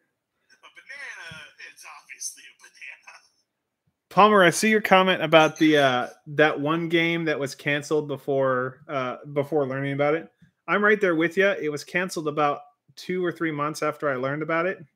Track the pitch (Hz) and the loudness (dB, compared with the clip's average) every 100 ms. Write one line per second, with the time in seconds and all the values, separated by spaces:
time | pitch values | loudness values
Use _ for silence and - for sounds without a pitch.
0 | _ _ _ _ _ _ - - - 285 | _ _ _ _ _ _ -20 -20 -20 -18
1 | 262 - - - - _ - - - 147 | -16 -16 -16 -16 -20 _ -20 -20 -20 -20
2 | - 123 - - - _ - _ 131 143 | -20 -14 -14 -14 -20 _ -20 _ -20 -20
3 | - - _ _ _ _ _ _ _ _ | -20 -20 _ _ _ _ _ _ _ _
4 | _ - 208 208 175 - 220 214 208 190 | _ 4 6 8 6 4 2 0 4 4
5 | 185 170 151 160 156 156 156 147 139 127 | 4 0 4 6 4 4 4 6 4 2
6 | 120 - - 147 151 143 143 165 170 170 | -2 -10 -8 2 2 2 -2 -2 0 0
7 | 165 170 160 139 135 - 151 143 143 156 | 0 0 -2 -2 -4 -6 -4 -4 -2 -2
8 | 147 135 - 139 135 127 127 131 - 147 | -2 -8 -4 0 0 0 -4 -10 -10 -6
9 | 127 120 147 143 139 160 135 135 139 139 | -6 -8 -8 -6 -2 -2 -2 -4 -4 -2
10 | 143 160 - _ _ _ - 185 208 214 | 0 0 -4 _ _ _ -4 0 2 2
11 | 190 165 165 165 196 196 151 147 - 180 | 2 0 0 0 0 0 -6 -8 -6 -6
12 | 185 180 151 147 147 139 - _ _ - | -4 -6 -6 -2 -2 -2 -10 _ _ -18
13 | - 180 180 165 165 147 147 156 151 147 | -8 -4 -4 -4 -6 -4 -6 -4 -6 -4
14 | 151 131 131 147 156 165 175 190 165 | -4 -4 -4 -4 -4 -2 -2 -6 -14